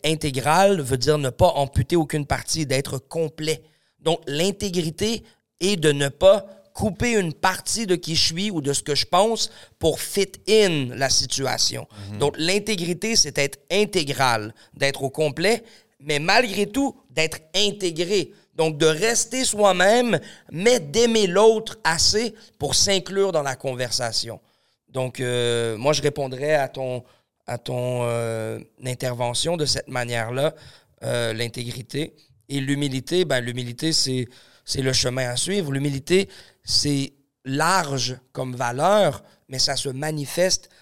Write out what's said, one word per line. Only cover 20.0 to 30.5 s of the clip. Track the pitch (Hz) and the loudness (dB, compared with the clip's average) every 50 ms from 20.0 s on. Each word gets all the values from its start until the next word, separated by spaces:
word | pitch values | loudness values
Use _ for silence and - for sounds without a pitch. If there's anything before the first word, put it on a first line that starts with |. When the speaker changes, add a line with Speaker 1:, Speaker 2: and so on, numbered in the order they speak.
| 247 240 202 151 - - - - _ - - | 4 2 0 0 -2 -6 -14 -20 _ -12 -8
Speaker 1:
mais | 156 185 233 247 240 | 0 2 4 4 4
d'aimer | 156 143 143 220 233 240 226 226 208 | 2 0 2 2 4 4 4 4 2
l'autre | 185 175 190 214 226 226 220 - - - - - | 4 4 6 6 6 6 4 0 -6 -10 -4 -2
assez | 160 165 160 - - - 214 233 226 - - - - _ - | 0 0 2 2 2 2 2 0 -2 -6 -10 -18 -20 _ -8
pour | 147 147 160 | -4 -2 0
s'inclure | - - 202 196 190 185 - 185 196 196 196 175 | 2 2 2 2 0 0 -2 -2 0 0 2 2
dans | 156 143 | 0 0
la | 139 131 | -2 -4
conversation. | - - 139 131 123 127 120 110 - 123 117 110 - - 117 110 - - _ _ _ _ _ _ _ _ _ | -6 -6 -6 -4 -4 -4 -4 -4 -4 -4 -4 -4 -4 -4 -6 -8 -14 -16 _ _ _ _ _ _ _ _ _
Donc, | - 131 131 127 123 - | -6 -6 -4 -4 -4 -4
euh, | 131 123 123 123 120 120 120 117 117 117 113 | -4 -2 0 0 0 0 0 0 0 -2 -4
moi, | 104 120 143 151 | -2 0 0 0
je | 147 143 | 2 0
répondrais | 147 139 - 143 131 127 127 139 147 156 | -2 -2 -2 -6 -8 -6 -6 -2 0 2
à | 147 135 127 | 2 0 -2
ton, | - 139 135 127 127 123 120 _ _ _ _ _ _ _ _ | -4 -6 -6 -6 -6 -8 -10 _ _ _ _ _ _ _ _
à | - 120 120 | -10 -10 -8
ton, | - - 127 123 123 127 127 123 120 | -6 -6 -6 -4 -4 -2 -2 -2 -2
euh, | 120 117 117 117 113 113 113 110 110 113 113 113 - _ - - | -2 -2 -2 -2 -4 -4 -4 -6 -6 -8 -10 -12 -16 _ -12 -8
intervention | 127 127 123 - 127 123 120 123 120 123 117 - 156 170 | -8 -6 -4 -4 -6 -4 -2 -4 -2 -2 -2 -2 -2 -2
de | 170 151 | 0 0
cette | 135 143 - - - | 0 -2 -2 -4 -4
manière-là, | 135 127 120 120 120 117 113 113 123 131 143 160 | -6 -4 -4 -2 -2 -2 -2 -2 -2 -2 -2 -2